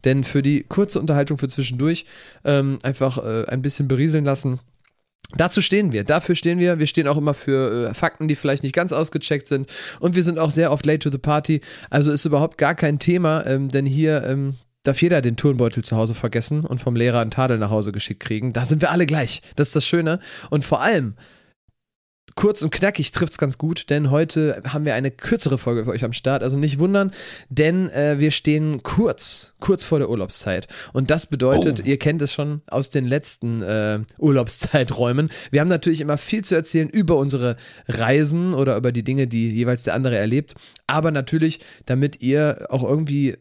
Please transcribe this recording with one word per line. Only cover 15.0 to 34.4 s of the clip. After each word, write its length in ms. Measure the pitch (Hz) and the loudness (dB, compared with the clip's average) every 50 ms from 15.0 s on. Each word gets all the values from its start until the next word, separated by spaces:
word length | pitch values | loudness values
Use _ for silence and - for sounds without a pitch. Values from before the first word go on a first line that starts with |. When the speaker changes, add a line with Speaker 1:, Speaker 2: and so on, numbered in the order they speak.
| 170 | 4
Speaker 1:
jeder 180 | 175 175 147 | 4 4 4
den 140 | 120 120 113 | 2 0 0
Turnbeutel 460 | - - 147 135 120 120 117 - 120 110 | 2 2 2 2 4 0 0 0 -4 -4
zu 120 | - 117 | 0 0
Hause 180 | 110 113 110 117 | 2 2 0 0
vergessen 500 | - - 113 - 117 113 - 151 151 156 | -2 -4 -2 -2 -2 -2 0 -2 -2 -2
und 160 | - 131 123 | -4 -6 -4
vom 140 | - 127 120 | -2 -2 0
Lehrer 240 | 117 117 123 120 120 | 2 2 2 2 2
einen 100 | 113 110 | 0 0
Tadel 300 | - - 131 127 120 110 | 0 0 0 2 2 0
nach 100 | 107 101 | 2 0
Hause 220 | 110 107 101 104 | 0 0 0 -2
geschickt 300 | 98 101 - - 101 _ | -4 -6 -6 -6 -8 _
kriegen. 320 | - - 110 107 117 127 110 | -6 -4 -4 -2 -2 -2 -2
Da 120 | 117 123 | -2 0
sind 160 | 120 156 151 | 2 2 2
wir 80 | - - | 2 2
alle 160 | 156 175 175 | 2 2 2
gleich. 380 | 139 156 156 131 117 - - - - - | 2 2 0 0 -2 -4 -8 -10 -10 -2
Das 120 | - 147 | 0 0
ist 80 | - - | 2 2
das 100 | 156 - | 0 0
Schöne. 340 | - - 170 160 156 165 185 - - - - - - | 2 2 2 2 0 -2 -2 -6 -12 -18 -18 -8 -2
Und 160 | 147 151 135 | -2 -2 0
vor 160 | - 151 110 | 0 0 0
allem, 320 | 131 202 226 170 131 107 104 - - - - _ _ _ _ _ _ _ _ _ _ _ _ _ _ _ _ _ _ - _ | 2 2 2 2 0 -2 -6 -10 -18 -20 -20 _ _ _ _ _ _ _ _ _ _ _ _ _ _ _ _ _ _ -16 _
kurz 260 | - - 208 208 - | 2 2 2 2 2
und 80 | 151 156 | -2 -2
knackig 400 | - - 185 196 - - 147 - | 0 0 0 0 0 0 -2 -2
trifft's 260 | - 147 170 151 - | 0 0 -2 -2 0
ganz 200 | - 151 139 131 | -2 -2 -2 -2
gut, 320 | - 151 160 156 - - - | -4 -4 -4 -4 -6 -2 -2
denn 220 | 143 147 151 135 | 0 0 2 2
heute 500 | 139 151 165 156 - 160 156 151 - - - | 2 2 2 0 0 0 0 0 -2 -4 -6
haben 200 | 135 131 151 151 | -6 -4 -2 -2
wir 80 | 151 110 | 0 0
eine 160 | 120 135 139 | 0 -2 -4
kürzere 460 | - - - - 233 226 - 143 139 | -6 -8 -2 -2 0 0 2 0 -2
Folge 260 | 123 - 123 120 117 110 | 0 0 -2 -2 -2 -2
für 80 | 123 | -4
euch 140 | - 123 131 | -4 -4 -4
am 80 | 113 117 | -4 -6
Start. 280 | - - 131 139 139 | -4 -2 -2 -2 0
Also 160 | - 131 135 | 0 -2 0
nicht 220 | 139 151 151 139 139 | 0 0 0 2 2
wundern, 320 | 165 190 196 202 196 190 190 - - - - - - _ | 2 2 2 2 2 0 -4 -8 -16 -16 -18 -18 -16 _
denn, 400 | 127 127 151 160 175 185 185 165 | 0 2 2 4 4 2 0 0
äh, 280 | - 139 147 147 147 143 | 0 0 2 2 2 2
wir 120 | 147 151 | 2 2
stehen 500 | 143 - - 151 151 151 156 156 151 120 | 2 2 2 2 2 2 0 0 -2 -4
kurz, 720 | - - - 175 226 - - - - - - - - - _ _ | -6 -2 0 2 2 2 0 0 -2 -2 -2 -2 -4 -10 _ _
kurz 240 | - - 190 - - | 0 0 2 2 2
vor 160 | - 160 147 | 0 0 0
der 100 | 135 98 | 2 0
Urlaubszeit. 580 | 120 107 92 98 - - - 104 92 90 - - - - - - - | -2 -4 -2 -4 -4 -4 -2 -2 -4 -4 -6 -10 -16 -18 -18 -4 -2
Und 180 | 127 135 127 | -2 0 2
das 140 | 151 165 - | 0 0 0
bedeutet, 560 | - 156 127 127 127 139 156 - 156 135 110 104 | -4 -2 0 2 4 4 4 2 2 -2 0 0
Speaker 2:
Oh. 40 | |
Speaker 1:
ihr 120 | 131 139 135 | -2 -2 0
kennt 220 | - 151 156 165 | 0 0 0 0
es 100 | 147 139 - | -2 -2 -2
schon 280 | - 143 147 147 151 _ | -4 -4 -4 -6 -8 _
aus 240 | - - 127 139 - | -4 -2 -2 -2 0
den 140 | - 143 127 | -2 -2 0
letzten, 560 | 123 135 156 - - - - - 117 117 117 | 0 0 -2 -2 -6 -8 -6 -4 -4 -4 -4
äh, 380 | 98 90 107 110 104 107 107 107 110 - - - | -2 -2 -2 0 0 -2 -2 -4 -6 -10 -6 0
Urlaubszeiträumen, 1080 | - 156 139 131 | 2 4 4 4